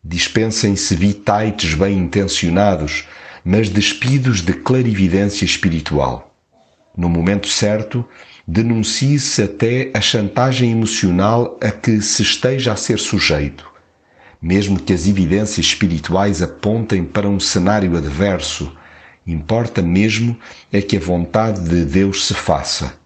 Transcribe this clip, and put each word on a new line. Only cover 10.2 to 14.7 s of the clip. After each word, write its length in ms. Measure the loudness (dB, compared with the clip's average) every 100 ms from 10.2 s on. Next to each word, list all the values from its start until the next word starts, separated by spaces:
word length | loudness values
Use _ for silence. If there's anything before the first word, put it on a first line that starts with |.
| 0 2 0 2 2
emocional 840 | 2 0 0 2 4 4 2 0 -2
a 80 | -4
que 320 | -2 0 2
se 200 | 0 0
esteja 500 | 0 0 0 0 -2
a 20 | -2
ser 240 | -2 -2
sujeito. 720 | 0 0 0 0 -2 -6 -20 -20 _ _ _ _ -20 -10
Mesmo 380 | 0 2 2